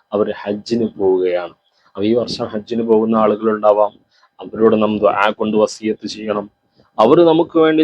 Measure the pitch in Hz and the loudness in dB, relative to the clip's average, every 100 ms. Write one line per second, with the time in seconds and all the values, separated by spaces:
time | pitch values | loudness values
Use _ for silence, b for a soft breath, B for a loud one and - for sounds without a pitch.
0 | _ 104 104 104 101 104 - 117 110 104 | _ -4 -4 -6 -8 -10 -6 -4 -4 -2
1 | 95 92 92 87 87 - _ _ _ - | 0 0 0 -4 -6 -14 _ _ _ -6
2 | 104 120 113 - 117 107 104 117 117 110 | -2 0 -2 -6 -8 -10 -8 -6 0 2
3 | 110 113 107 104 110 107 104 104 104 - | 2 2 0 0 -2 0 2 2 0 -4
4 | _ _ _ - 95 - 110 110 107 107 | _ _ _ -20 -14 0 2 2 0 0
5 | 101 101 104 107 107 107 107 - 107 107 | 0 2 0 -2 -2 0 0 -2 -6 -6
6 | 104 107 107 104 104 _ _ _ _ - | -10 -10 -6 -6 -8 _ _ _ _ 0
7 | 113 160 170 160 165 165 160 156 | 4 6 6 4 2 2 2 2